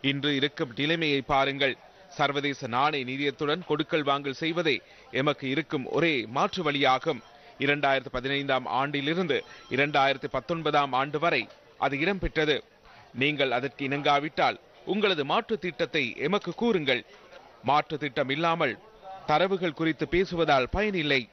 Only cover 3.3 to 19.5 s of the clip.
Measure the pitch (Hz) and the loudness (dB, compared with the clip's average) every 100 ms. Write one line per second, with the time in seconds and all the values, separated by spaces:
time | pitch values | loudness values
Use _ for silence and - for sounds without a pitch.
3.3 | 131 147 160 175 151 156 160 143 139 143 | -2 -2 -2 -2 -2 0 0 2 0 -2
4.3 | 131 160 165 165 120 - - - 117 143 | -4 -2 0 0 0 -4 -20 -6 0 0
5.3 | 143 135 139 156 151 123 - 165 143 107 | 0 -2 -2 -2 -4 -2 0 2 0 -2
6.3 | 127 202 190 151 143 135 131 165 127 - | -2 -2 0 -2 2 2 2 0 -4 -8
7.3 | - - - 139 147 143 135 127 127 131 | -20 -20 -4 0 2 2 2 0 -6 -2
8.3 | 139 139 131 120 117 139 143 139 170 175 | -2 0 0 0 -2 0 -2 -2 -2 0
9.3 | 123 - - - 123 143 147 135 135 143 | -2 -2 -20 -4 0 2 4 2 2 -4
10.3 | 131 - 165 151 147 139 127 139 147 165 | -6 -4 -2 2 2 2 0 0 0 0
11.3 | 143 104 - - - 135 139 165 202 165 | 0 -2 -14 -20 -4 -2 0 -2 0 -2
12.3 | - 151 131 - _ - - - - 139 | 0 0 0 -4 _ -20 -20 -14 -2 0
13.3 | 147 135 120 135 - 139 143 143 143 151 | 2 0 0 -2 -6 -4 -2 2 2 0
14.3 | - 139 104 - - - 190 220 170 139 | 0 0 0 -12 -16 -4 0 2 2 0
15.3 | 185 226 220 185 156 165 160 123 - 143 | 0 0 -6 -6 -4 -2 0 -2 -2 -2
16.3 | 202 180 160 233 196 139 123 - - - | -2 -2 -2 2 2 2 0 -2 -20 -20
17.3 | - - - 117 147 151 151 147 123 131 | -20 -20 -6 2 2 0 -6 -4 -2 -2
18.3 | 139 165 165 147 104 - - - - - | 0 0 2 0 -2 -12 -20 -16 -12 0
19.3 | 151 190 | 2 4